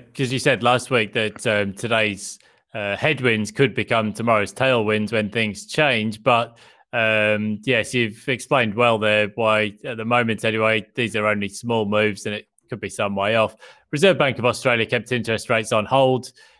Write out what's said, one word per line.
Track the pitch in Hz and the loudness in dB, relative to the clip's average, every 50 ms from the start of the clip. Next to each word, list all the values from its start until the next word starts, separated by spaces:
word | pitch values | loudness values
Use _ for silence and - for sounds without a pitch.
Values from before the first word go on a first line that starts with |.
| - _ - | -6 _ -6
'cause | - 135 120 | -4 -4 -2
you | 135 127 | -2 0
said | - 147 127 95 | 2 2 2 2
last | 113 120 127 120 - - | 2 2 2 2 0 0
week | 131 117 107 98 | 0 0 0 0
that, | - 120 110 107 - - - | -2 -2 -2 -2 -4 -4 -2
um, | 120 107 104 101 98 95 | 0 2 2 0 -2 -4
today's, | - - 110 117 110 110 107 98 92 - - - - _ _ _ _ _ _ | -6 -4 0 2 2 2 0 -2 -6 -10 -14 -16 -16 _ _ _ _ _ _
uh, | - 110 101 101 101 | -10 -8 -4 -4 -4
headwinds | - 123 156 151 139 127 123 113 107 104 98 | -2 0 -2 0 2 2 0 2 0 -2 -4
could | - - 139 - - | 0 0 0 0 0
become | 123 104 - 123 113 107 107 104 | -4 -2 0 0 0 0 -2 -4
tomorrow's | - 113 120 113 104 101 90 - | -4 0 2 2 2 0 -2 -2
tailwinds | - 131 135 127 117 107 107 107 107 107 101 | 0 0 2 2 2 2 0 0 0 -2 0
when | 120 110 107 95 | -2 -2 -2 -2
things | - 117 110 107 98 - - | -2 -2 -2 -2 -4 -8 -12
change. | - - 156 151 139 123 110 107 113 107 - | -6 -2 0 2 2 2 0 -2 -4 -6 -2
But, | - 131 120 117 117 - - - - - _ _ _ - | 2 2 2 2 2 -2 -8 -20 -20 -20 _ _ _ -6
um, | - 120 113 110 110 107 107 107 107 104 107 110 107 104 - | -2 0 0 2 2 2 2 2 0 0 -2 -4 -4 -4 -2
yes, | 135 123 113 104 - | 0 0 0 0 0
you've | - 123 117 107 104 - - - | -2 -2 -2 -2 -4 -8 -6 -6
explained | 127 110 - - 147 131 117 107 95 | -6 -4 -2 0 0 2 2 0 2
well | 113 123 120 113 104 | 2 2 4 4 2
there | 107 107 107 107 104 98 - | 2 2 2 2 0 0 -2
why | 117 113 110 107 107 107 104 104 - - | 0 2 2 2 2 0 -2 -6 -10 -12
at | 139 120 | -12 -10
the | 110 110 | -6 -2
moment | 117 120 120 120 113 110 104 - | 0 0 2 2 0 -2 -2 -2
anyway, | 113 107 110 110 110 110 110 101 _ - | -2 0 2 2 2 0 0 -2 _ -6
these | - 120 104 101 | -4 -4 -2 -2
are | 107 107 | 0 0
only | 107 104 104 101 98 | 0 0 0 -4 -8
small | - - - 117 117 113 107 | -8 -8 -4 -2 0 0 0
moves | 101 104 107 107 107 101 - - | 0 2 2 2 0 -2 -4 -8
and | 110 104 | -8 -8
it | 107 - _ _ _ _ - | -8 -12 _ _ _ _ -14
could | 123 101 | -12 -10
be | - 95 | -10 -10
some | - - 107 101 101 | -6 -4 -4 -2 -2
way | 98 98 107 113 | -2 0 2 2
off. | 113 110 104 - _ - - - _ _ - | 2 2 0 -2 _ -20 -20 -20 _ _ -6
Reserve | - 143 175 190 165 123 | -2 2 4 4 4 4
Bank | 151 135 113 - | 2 0 0 0
of | 113 | 0
Australia | 123 113 - - 131 120 113 110 | 0 0 0 0 0 2 2 0
kept | - 127 117 104 - | 0 -2 -4 -2 -2
interest | 127 120 101 113 113 101 - - | -4 -4 -2 -2 -4 -4 -2 0
rates | 120 113 110 - | 0 0 0 0
on | 123 107 104 | 0 0 0
hold | - 127 135 135 131 131 123 - - _ _ - - _ | 2 2 4 4 4 2 0 -4 -8 _ _ -20 -20 _